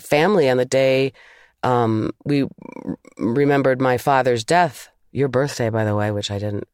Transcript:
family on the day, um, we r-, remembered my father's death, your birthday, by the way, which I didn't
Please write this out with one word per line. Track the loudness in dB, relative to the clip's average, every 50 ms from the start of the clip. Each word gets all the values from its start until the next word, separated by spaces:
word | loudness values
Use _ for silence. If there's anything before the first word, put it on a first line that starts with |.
family | -2 0 2 2 2 2 2 2 2 2
on | 2
the | 2 0
day, | 0 2 2 2 2 2 2 0 -2 -4 -10 -20 -20 -20 -20 -20 _ _ _ -2
um, | 0 2 2 2 2 0 0 -2 -4 -6 -8 -4
we | -2 0 0 0
r-, | -2 -6 -16 -20 -18 -18 -14 -12 -12 -12 -12 _ -20 _ -6
remembered | -4 -2 0 2 2 2 2 2 2 2 0 2
my | 2 0 0 0
father's | 0 2 2 2 2 2 0 -2 0
death, | 0 2 2 2 0 -2 -10 -20 -20 _ _ _ _ _
your | -4 -2 0
birthday, | 0 0 -2 -2 -2 -2 -2 -2
by | 0 0 0
the | 0 0
way, | 0 -2 -2
which | -2 -4 -6 -6
I | -6 -6
didn't | -6 -6 -6 -8 -10 -10